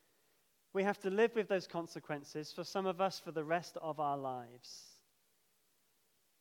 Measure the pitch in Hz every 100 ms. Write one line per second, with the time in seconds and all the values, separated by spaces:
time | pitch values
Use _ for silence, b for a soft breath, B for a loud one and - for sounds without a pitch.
0 | _ _ _ _ _ _ _ 190 196 202
1 | 190 196 226 226 190 190 - 170 165 156
2 | - 147 143 156 151 - 165 202 190 175
3 | 190 - - 160 151 170 160 - 160 151
4 | 143 143 135 127 120 123 - - - -
5 | _ _ _ _ _ _ _ _ _ _
6 | _ _ _ _